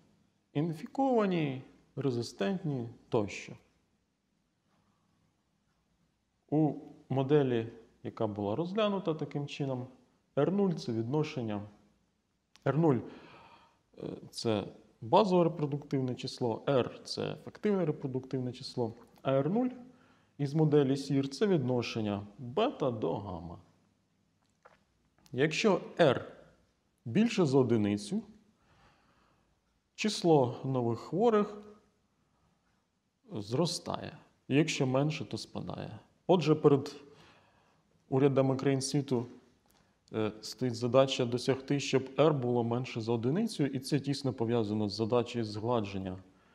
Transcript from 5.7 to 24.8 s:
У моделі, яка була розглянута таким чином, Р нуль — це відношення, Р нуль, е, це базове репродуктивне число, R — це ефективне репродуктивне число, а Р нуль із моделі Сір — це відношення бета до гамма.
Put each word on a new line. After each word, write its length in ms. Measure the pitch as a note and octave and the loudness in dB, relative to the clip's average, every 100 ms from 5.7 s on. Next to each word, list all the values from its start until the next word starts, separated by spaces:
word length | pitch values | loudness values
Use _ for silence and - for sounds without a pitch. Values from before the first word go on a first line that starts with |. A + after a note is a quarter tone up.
| _ _ _ _ _ _ _ - | _ _ _ _ _ _ _ -2
У 240 | D3 D#3 - - - - | 2 2 0 -10 -16 -6
моделі, 640 | C3 C3 D3+ C3+ A#2+ A2+ - - _ | -2 4 4 4 2 -2 -8 -20 _
яка 240 | - - A2 | -12 -4 -4
була 300 | G2+ G2+ A2+ | -2 -2 -2
розглянута 580 | E3+ G3+ G#3 G3 F#3 | -4 -2 0 0 -2
таким 320 | D#3 D3 D3 C#3+ | -4 -4 -6 -8
чином, 400 | - C#3 B2+ A#2+ - _ _ _ - | -6 -4 -6 -8 -16 _ _ _ 0
Р 140 | D3+ | 0
нуль — 200 | G3 G3 | 2 0
це 200 | E3+ - | 0 -4
відношення, 680 | A2+ A#2 D3+ D3+ - A2+ G#2 G#2+ - _ _ _ _ _ _ _ _ - | -4 -2 -2 -2 -4 -6 -6 -8 -16 _ _ _ _ _ _ _ _ 0
Р 120 | C#3 | 4
нуль, 200 | E3 A#2+ - - - - - - _ _ _ - | 4 4 0 -14 -20 -20 -20 -20 _ _ _ -14
е, 180 | - - - | -12 -12 -14
це 340 | - A#2+ G#2+ - - - _ | -6 -2 0 -2 -12 -20 _
базове 440 | A2+ E3+ G#3 F3+ | 2 4 6 4
репродуктивне 720 | E3 E3 D3 C#3+ - C#3 B2+ | 2 0 -4 -4 -4 -2 -2
число, 480 | A#2+ C3 - B2 A2 - | -4 -8 -4 -4 -2 0
R — 360 | C#3 A2+ - | 0 0 -4
це 280 | - - G2+ | -12 -6 -6
ефективне 520 | G#2 - - G#3 G3 | -8 -12 -6 -2 0
репродуктивне 680 | E3 D3 C#3 B2+ B2+ C3+ B2 | 0 -2 -4 -6 -4 -4 -4
число, 420 | A#2+ - - A2+ A#2 - - | -8 -10 -4 -4 -4 -18 -8
а 100 | - | 0
Р 180 | C3+ C#3 | 2 2
нуль 180 | G#3+ B3+ - - - _ _ _ - | 2 0 -4 -16 -20 _ _ _ -6
із 160 | C#3+ | -2
моделі 420 | D#3 D#3 D3 C3+ C#3 | 4 6 6 6 2
Сір — 320 | - C#3 C#3 | 0 0 0
це 160 | - G#3+ | 0 2
відношення 800 | F3 B2 B2 A2+ A#2 G#2+ G2+ G2+ - | 2 2 0 -2 -2 -2 -2 -6 -12
бета 520 | B2 B2 - - C#3 | -8 -2 -2 0 -4
до 280 | A2+ E3 C3 | -2 -4 -4
гамма. 400 | G2+ F2+ E2+ F#2+ - _ _ _ _ _ _ _ _ _ - _ | -6 -10 -10 -14 -20 _ _ _ _ _ _ _ _ _ -20 _